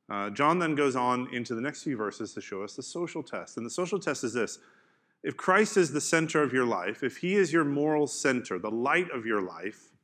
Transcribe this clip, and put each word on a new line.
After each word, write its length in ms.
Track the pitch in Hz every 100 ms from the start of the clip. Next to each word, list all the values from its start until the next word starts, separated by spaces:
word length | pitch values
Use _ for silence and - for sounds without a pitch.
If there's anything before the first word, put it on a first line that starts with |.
| -
Uh, 200 | 104 101
John 280 | 104 147 180
then 160 | 165 147
goes 200 | 143 127
on 340 | 123 123 127
into 240 | 123 113 113
the 60 |
next 220 | 135 151
few 120 | 156 120
verses 380 | 104 - 107
to 80 | -
show 220 | - 98
us 120 | 101 -
the 80 |
social 400 | 131 165 175 165
test. 320 | 143 95 85 -
And 100 | 117
the 40 |
social 300 | - 180 202
test 240 | 165 139
is 100 | 113
this. 260 | 117 104 - - _ _ _ _ _
If 140 | - -
Christ 400 | - 190 214 196
is 160 | 160
the 80 | 143
center 400 | - 165 160 156
of 100 | 143
your 140 | 127 120
life, 380 | 98 90 117
if 140 | 131 -
he 180 | 180 202
is 180 | 175
your 100 | 165
moral 440 | 147 143 151 151 143
center, 520 | - 147 127 120 92
the 120 | 107
light 380 | 113 135 165 175
of 140 | 131 113
your 160 | 104
life 500 | 92 82 92 - - _